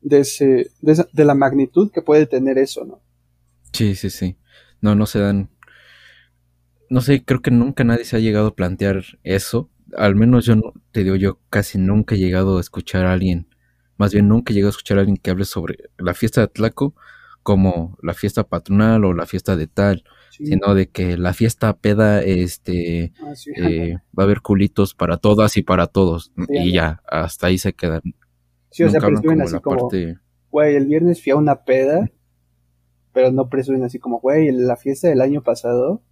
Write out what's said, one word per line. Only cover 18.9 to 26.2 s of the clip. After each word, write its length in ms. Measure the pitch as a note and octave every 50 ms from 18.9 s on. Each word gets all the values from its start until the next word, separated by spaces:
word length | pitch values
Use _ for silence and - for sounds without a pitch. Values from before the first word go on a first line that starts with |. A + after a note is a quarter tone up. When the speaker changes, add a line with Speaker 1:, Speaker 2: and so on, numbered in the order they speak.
| A2+ A2 G#2
Speaker 2:
o 80 | F#2+ F2+
la 120 | E2 E2+
fiesta 300 | - - F#2+ - - F#2+
de 120 | E2 D#2
tal, 360 | - _ - G2+ G2+ G2 F2+ _ _ _ _ _ _
Speaker 1:
Sí. 140 | _ _ D3
Speaker 2:
sino 280 | D3 F#2+ F#2+ - G2+ G2+
de 140 | F#2+ F#2 -
que 280 | _ - F#2 F2+ F2
la 160 | E2+ F2+ F2+ F#2+
fiesta 440 | - A2+ A#2 - _ - A2 G2+
peda, 440 | _ - G#2+ G#2 G#2 A2 G#2+ G#2 G2+ -
este, 880 | F#2+ F#2+ F2+ F2+ F2 - - _ - F2+ F2 E2+ E2+ E2+ E2+ E2+ E2+ _ _
Speaker 1:
Ah, 140 | - D3 D3
sí. 160 | B2+ - - -
Speaker 2:
eh, 380 | - F2 F2 E2+ E2 E2+ E2 E2+ F2+ _ _ -
va 60 | - G2
a 20 |
haber 160 | G2+ G#2 -
culitos 520 | _ - G#2 F#2+ G2+ G2+ _ - G2+ F#2+ -
para 220 | _ F2+ E2 E2+
todas 400 | E2+ - G#2+ G#2 G#2 A2 G#2 -
y 40 | G#2
para 260 | F2 - F#2 F2+ F2
todos, 440 | E2 _ G2 F#2+ F2 E2 E2+